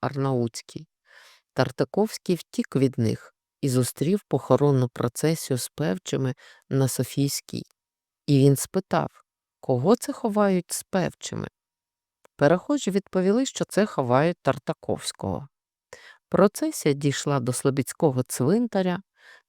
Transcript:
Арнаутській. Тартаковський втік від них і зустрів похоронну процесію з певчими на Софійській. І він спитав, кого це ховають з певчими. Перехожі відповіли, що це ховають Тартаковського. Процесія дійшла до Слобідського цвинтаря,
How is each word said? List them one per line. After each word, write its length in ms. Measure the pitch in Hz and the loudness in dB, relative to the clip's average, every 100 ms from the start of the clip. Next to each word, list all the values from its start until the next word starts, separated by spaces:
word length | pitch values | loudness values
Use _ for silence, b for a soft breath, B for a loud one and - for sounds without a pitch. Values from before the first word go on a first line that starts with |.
Арнаутській. 840 | 127 139 135 127 117 - - - 156 _ b b b b _ | -6 -2 -2 0 -2 -6 -14 -16 -18 _ b b b b _
Тартаковський 840 | - 127 - 139 - 214 - - 170 | -2 -2 -2 -2 0 0 -2 -4 -4
втік 400 | - - - 139 | -4 -8 -4 0
від 220 | 135 131 | 2 2
них 360 | 110 120 - _ _ _ | 0 -2 -8 _ _ _
і 80 | 143 | -2
зустрів 520 | 127 123 - 147 202 - | 0 0 -2 -2 -2 -2
похоронну 600 | 139 - 127 143 135 123 | -4 2 2 4 2 0
процесію 680 | - 120 - 151 165 - 127 | -2 -4 0 -2 0 -2 -4
з 120 | - | -4
певчими 680 | - 156 185 - 139 131 b b b - | -4 -4 -4 -4 -4 -2 b b b -4
на 180 | 135 135 | 0 0
Софійській. 760 | - 127 - 139 - - 120 - _ _ _ _ _ - | 0 -2 0 -2 -2 -8 -10 -12 _ _ _ _ _ 2
І 120 | 139 | 6
він 160 | 139 139 | 6 4
спитав, 680 | - 190 - 165 - _ _ _ _ _ | 0 -6 -2 -2 -2 _ _ _ _ _
кого 360 | - 127 151 233 | -2 0 2 2
це 180 | - | 0
ховають 580 | 269 233 208 202 185 - | -6 -2 2 2 2 -2
з 120 | - | -8
певчими. 640 | - 190 160 - - 55 - - _ _ _ _ _ _ _ - | -4 -2 -2 -6 -10 -8 -10 -12 _ _ _ _ _ _ _ 0
Перехожі 560 | 143 180 - 294 - | 2 2 0 -4 -2
відповіли, 540 | 190 - 190 185 226 269 | -2 -2 0 2 2 0
що 200 | - 170 | -4 -2
це 200 | - 214 | 0 0
ховають 520 | - 123 127 165 175 | 0 2 2 2 0
Тартаковського. 1080 | - 131 - - - 101 - - 98 87 139 _ _ _ _ B B B _ | -2 -2 -4 -8 -6 -6 -6 -8 -6 -6 -10 _ _ _ _ B B B _
Процесія 640 | 175 202 - 311 - 156 | 4 4 2 -6 -2 -2
дійшла 460 | 143 147 135 151 143 | 0 0 -2 -2 0
до 140 | 120 | -2
Слобідського 680 | 123 143 139 - - 160 127 | -2 0 0 -4 0 0 0
цвинтаря, 800 | - - 127 214 240 196 185 180 - b b b | -2 -2 0 2 0 -2 -2 -4 -8 b b b